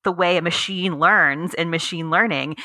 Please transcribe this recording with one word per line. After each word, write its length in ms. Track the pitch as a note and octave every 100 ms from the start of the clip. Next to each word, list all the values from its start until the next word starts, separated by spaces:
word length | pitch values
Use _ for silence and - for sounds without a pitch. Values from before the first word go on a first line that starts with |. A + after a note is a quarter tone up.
the 100 | G3
way 240 | F3 F3 F3+
a 60 |
machine 560 | E3+ D#3+ - F#3+ F#3 D3+
learns 560 | E3+ G#3 D3+ C#3+ F3
in 160 | - E3+
machine 400 | E3 - E3+ D#3+
learning 460 | E3+ A3+ C#3 C#3 D#3